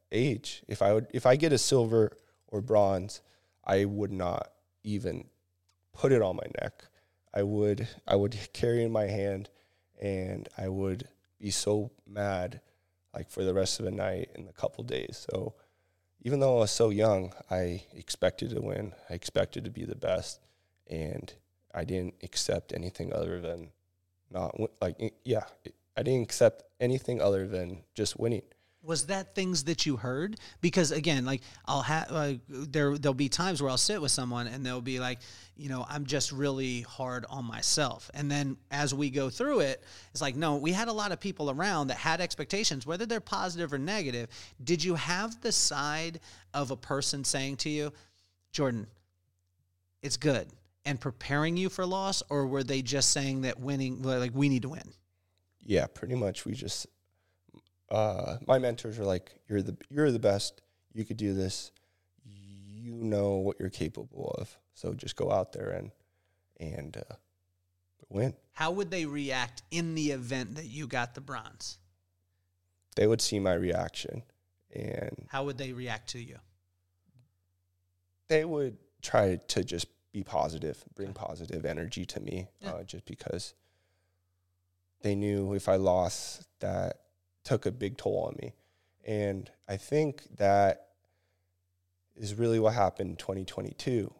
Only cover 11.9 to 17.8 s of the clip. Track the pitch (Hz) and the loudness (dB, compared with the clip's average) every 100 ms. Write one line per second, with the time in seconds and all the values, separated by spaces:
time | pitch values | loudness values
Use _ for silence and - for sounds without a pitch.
11.9 | _ - 101 101 95 92 113 _ _ _ | _ -12 -4 -2 0 -2 -6 _ _ _
12.9 | _ _ - - - 95 95 92 - 104 | _ _ -12 -8 -2 2 4 2 0 -2
13.9 | 98 98 92 85 - 90 - - - 120 | -2 -2 -2 -6 -10 -16 -4 -4 -4 -6
14.9 | - - - - - - - _ _ _ | -4 -4 -10 -6 -4 -4 -10 _ _ _
15.9 | _ _ _ 117 139 135 123 104 - 113 | _ _ _ 0 4 6 6 6 6 4
16.9 | 104 110 95 92 - - 92 90 92 | 6 6 6 2 -10 -4 0 0 -4